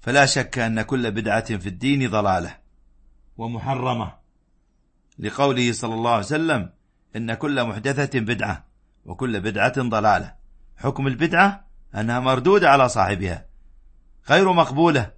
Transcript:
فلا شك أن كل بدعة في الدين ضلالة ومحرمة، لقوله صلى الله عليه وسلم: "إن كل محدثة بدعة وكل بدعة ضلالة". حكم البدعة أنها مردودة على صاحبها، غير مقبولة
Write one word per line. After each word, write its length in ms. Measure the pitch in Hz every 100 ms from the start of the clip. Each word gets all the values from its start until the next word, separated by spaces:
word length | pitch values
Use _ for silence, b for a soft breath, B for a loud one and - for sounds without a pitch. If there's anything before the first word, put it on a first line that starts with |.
فلا 260 | - 135 135
شك 320 | 139 127 -
أن 240 | 113 110
كل 280 | 107 135 117
بدعة 460 | 104 110 110 - 107
في 100 | 90
الدين 420 | 90 123 143 127
ضلالة 480 | 107 101 92 87 - _ _ _ _ _ _ _ -
ومحرمة، 760 | 113 117 110 131 127 120 - - _ _ _ _ _ _ _ _ _ _
لقوله 540 | 104 - 139 127 123
صلى 220 | 107 120
الله 160 | 113 117
عليه 140 | 117
وسلم: 460 | 95 156 165 139 87 _ _ _ _ 113
"إن 180 | 113
كل 300 | 113 147 139
محدثة 560 | 117 104 120 139 143 135
بدعة 460 | 107 117 - - - _ _ _
وكل 360 | - - 131 104
بدعة 420 | 98 98 113 131
ضلالة". 520 | 123 110 107 95 85 - - - - -
حكم 300 | 135 139 139
البدعة 600 | 123 165 170 196 196 - - -
أنها 260 | 104 110 120
مردودة 500 | 127 131 131 202 180
على 180 | 139 127
صاحبها، 580 | 117 92 98 95 87 - - - - - - _ _ -
غير 220 | 151 190
مقبولة 600 | 180 151 135 170 143 110